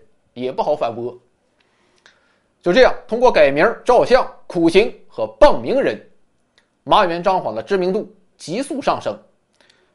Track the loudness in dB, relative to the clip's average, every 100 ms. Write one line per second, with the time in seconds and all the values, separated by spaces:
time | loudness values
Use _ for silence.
0 | _ _ _ -10 -8 -6 -4 -2 -4 -6
1 | -12 -14 _ _ _ _ _ _ _ _
2 | _ _ _ _ _ _ 0 4 4 2
3 | -6 0 2 4 2 4 0 0 2 2
4 | 4 2 0 -10 -8 0 2 2 0 -4
5 | -16 -8 -4 4 4 4 -2 -2 -2 -4
6 | -12 _ _ _ _ _ _ _ 0 0
7 | 0 -2 -2 -2 -4 -8 -6 -4 -2 -4
8 | -8 _ _ _ -10 -8 -8 -6 -6 -4
9 | -6 -10 _ _ _ _ _ _ _